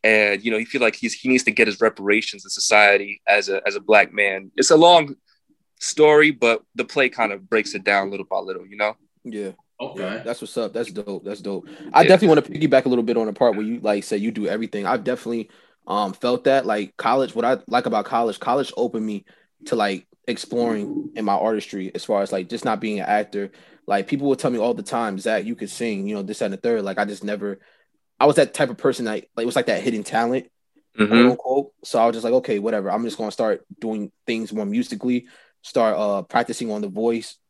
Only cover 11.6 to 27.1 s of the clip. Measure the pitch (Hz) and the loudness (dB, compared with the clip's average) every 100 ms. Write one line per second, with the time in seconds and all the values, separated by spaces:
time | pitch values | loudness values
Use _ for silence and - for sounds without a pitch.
11.6 | - - - 143 - 190 202 151 - 151 | -10 -18 2 4 8 8 8 4 4 -2
12.6 | 151 135 131 123 113 117 110 104 123 101 | 4 4 4 0 0 -2 -2 2 2 2
13.6 | 107 120 110 101 - 104 107 107 101 107 | -4 -4 -2 -2 -2 -4 -4 -4 -4 -4
14.6 | 113 104 101 123 107 123 117 120 107 _ | -6 -6 -2 -2 -2 -6 -6 -8 -8 _
15.6 | _ _ - 101 101 95 123 123 135 135 | _ _ -4 -2 -2 -2 -2 2 4 2
16.6 | 123 104 98 - 113 135 131 117 117 131 | 2 -2 -4 -4 0 0 0 0 0 -2
17.6 | - 120 120 110 101 120 117 101 - 131 | 0 -2 0 -2 0 0 0 -2 -2 -2
18.6 | 131 - 120 113 107 101 _ _ _ _ | -2 -4 -4 -2 -6 -8 _ _ _ _
19.6 | - 120 104 95 _ _ - 117 - 120 | -6 -2 0 -2 _ _ -8 -8 -4 -2
20.6 | 117 110 101 - 101 110 107 98 110 107 | 0 -2 -4 -8 -8 -6 -2 0 0 -2
21.6 | - 101 92 90 - 104 98 98 90 117 | -4 -8 -8 -8 -2 -2 0 -4 -6 -6
22.6 | 127 107 107 104 - 107 104 104 98 _ | -4 -4 -4 -6 -2 -2 -2 -6 -8 _
23.6 | _ _ - 101 98 143 139 131 139 120 | _ _ -2 -2 -2 -2 0 0 -2 0
24.6 | 113 113 104 120 110 95 - 107 101 120 | -2 -2 -4 -4 -4 -4 -2 -2 -2 -8
25.6 | 101 - 117 101 98 104 98 107 107 98 | -10 -6 -6 -4 -6 -6 -6 -6 -6 -2
26.6 | 120 113 98 98 104 | -2 -2 -2 -4 -4